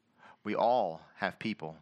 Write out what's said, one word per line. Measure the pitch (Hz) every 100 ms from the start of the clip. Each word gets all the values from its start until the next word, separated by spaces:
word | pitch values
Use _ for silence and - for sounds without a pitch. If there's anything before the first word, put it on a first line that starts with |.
| _ _ - -
We | 104
all | 107 110 123 95 80 - -
have | 95 -
people | 113 101 78 80